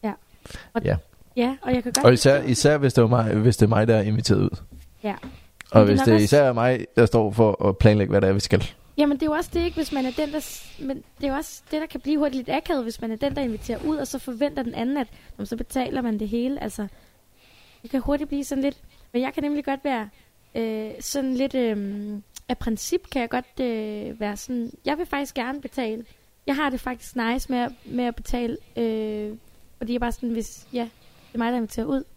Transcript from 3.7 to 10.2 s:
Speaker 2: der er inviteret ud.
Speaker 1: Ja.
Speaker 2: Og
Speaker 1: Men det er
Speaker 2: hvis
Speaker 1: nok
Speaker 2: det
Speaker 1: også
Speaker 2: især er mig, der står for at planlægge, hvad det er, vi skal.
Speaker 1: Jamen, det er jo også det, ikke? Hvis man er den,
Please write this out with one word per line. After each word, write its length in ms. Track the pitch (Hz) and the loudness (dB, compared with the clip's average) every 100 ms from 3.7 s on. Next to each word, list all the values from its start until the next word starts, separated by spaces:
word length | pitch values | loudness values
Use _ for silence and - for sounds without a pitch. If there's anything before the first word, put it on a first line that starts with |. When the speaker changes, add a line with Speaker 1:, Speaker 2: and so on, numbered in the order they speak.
| 110 110 | 6 4
Speaker 2:
der 80 | 110 | 4
er 60 | |
inviteret 380 | 101 107 - 98 | 4 0 2 4
ud. 160 | 98 - - - - _ | 4 0 -14 -20 -20 _
Speaker 1:
Ja. 120 | 214 196 - - - _ - | -8 -8 -12 -18 -20 _ 4
Speaker 2:
Og 100 | - | 6
Speaker 1:
Men 0 | |
det 0 | |
er 40 | |
Speaker 2:
hvis 140 | 104 101 | 8 6
Speaker 1:
nok 80 | 117 | 6
Speaker 2:
det 80 | |
Speaker 1:
også 100 | 107 | 6
Speaker 2:
især 200 | 104 143 | 6 6
er 80 | 139 | 6
mig, 340 | 120 120 127 - - | 4 2 0 -2 4
der 100 | 113 | 6
står 260 | 120 107 | 6 2
for 320 | 107 110 98 101 | 4 4 4 0
at 100 | 95 | 6
planlægge, 320 | 117 107 98 | 6 6 4
hvad 100 | 101 | 4
det 80 | 95 | 4
er, 40 | |
vi 80 | 98 | 2
skal. 240 | - 104 - - - - | 2 0 0 -10 -16 0
Speaker 1:
Jamen, 200 | 294 285 | 2 2
det 60 | |
er 40 | 311 | 0
jo 60 | |
også 180 | 302 359 | -2 -2
det, 80 | 349 | -2
ikke? 140 | 349 | -2
Hvis 180 | 339 302 | -2 -4
man 140 | 285 262 | -4 -4
er 40 | |
den, 220 | 247 | -4